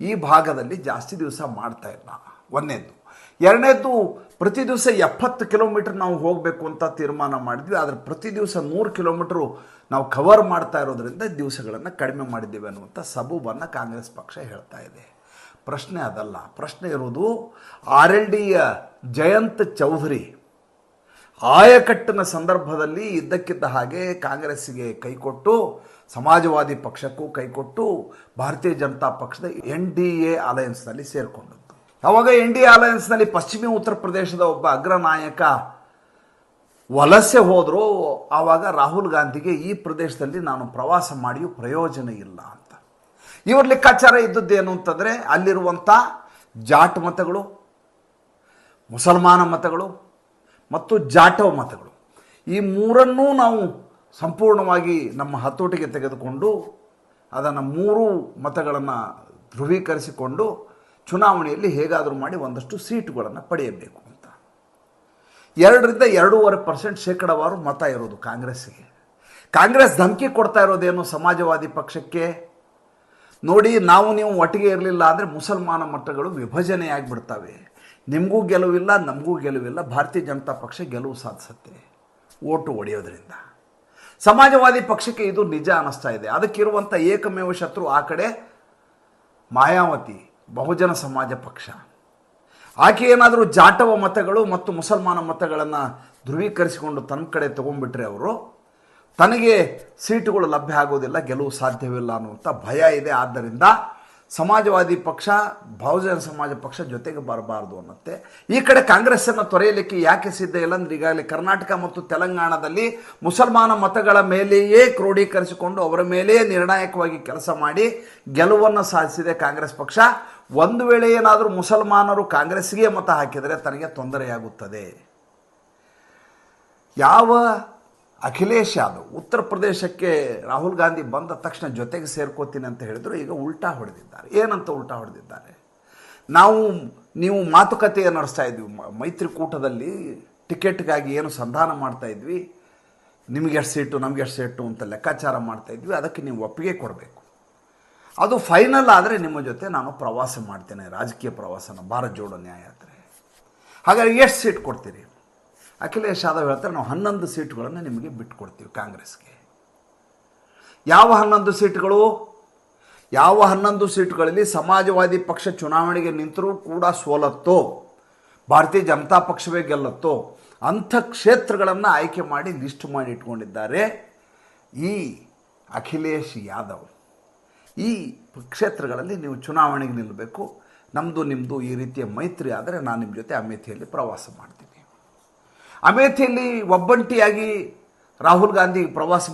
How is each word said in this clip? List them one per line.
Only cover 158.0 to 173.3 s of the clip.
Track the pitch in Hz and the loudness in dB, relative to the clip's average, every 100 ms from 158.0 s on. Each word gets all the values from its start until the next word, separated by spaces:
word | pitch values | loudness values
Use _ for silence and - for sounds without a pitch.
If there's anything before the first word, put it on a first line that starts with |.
| 151 | -12
ಬಿಟ್ಕೊಡ್ತೀವಿ | 117 113 - 95 - 104 | -16 -18 -20 -20 -20 -18
ಕಾಂಗ್ರೆಸ್ಗೆ. | 110 104 98 - - _ _ _ _ _ _ _ _ _ _ _ _ _ _ _ _ 147 | -14 -14 -16 -20 -20 _ _ _ _ _ _ _ _ _ _ _ _ _ _ _ _ 6
ಯಾವ | 175 233 | 8 10
ಹನ್ನೊಂದು | 214 208 214 196 | 8 4 2 0
ಸೀಟುಗಳು? | 185 202 - 190 202 220 214 - - _ _ _ _ _ _ - | 0 0 0 2 4 4 2 -10 -20 _ _ _ _ _ _ -2
ಯಾವ | 131 165 214 | 4 6 8
ಹನ್ನೊಂದು | 196 190 202 202 202 | 6 4 0 0 -2
ಸೀಟುಗಳಲ್ಲಿ | 196 180 165 160 185 | 0 -2 0 0 0
ಸಮಾಜವಾದಿ | 214 160 165 190 185 185 180 180 | -2 -2 2 2 4 2 2 0
ಪಕ್ಷ | 180 165 196 | -4 -6 -6
ಚುನಾವಣೆಗೆ | 180 156 160 170 175 165 | -6 -2 0 0 -2 -4
ನಿಂತರೂ | 156 156 190 196 196 | -6 -8 -6 -6 -6
ಕೂಡ | - 170 | -8 -2
ಸೋಲತ್ತೋ, | 175 170 147 147 143 139 175 180 120 - - _ _ _ _ _ - | -2 -2 -2 0 -2 -2 2 2 2 -6 -20 _ _ _ _ _ 2
ಭಾರತೀಯ | 147 160 196 | 4 4 2
ಜನತಾ | 160 147 143 180 | 2 -2 2 2
ಪಕ್ಷವೇ | - - 175 170 | 2 -6 -6 -6
ಗೆಲ್ಲತ್ತೋ, | 143 143 131 - 160 123 - - _ - | -4 -4 -4 -4 -4 -4 -6 -18 _ -8
ಅಂಥ | 139 208 - 240 | -4 -4 -2 -2
ಕ್ಷೇತ್ರಗಳನ್ನು | 233 - 208 247 - 202 190 190 208 | -2 0 4 4 2 -2 0 0 2
ಆಯ್ಕೆ | 151 165 180 | 2 0 -6
ಮಾಡಿ | 147 143 180 | -6 -6 -8
ಲಿಸ್ಟ್ | 151 135 - 147 | -10 -12 -12 -10
ಮಾಡಿ | 139 123 | -8 -8
ಇಟ್ಕೊಂಡಿದ್ದಾರೆ | 117 113 | -10 -12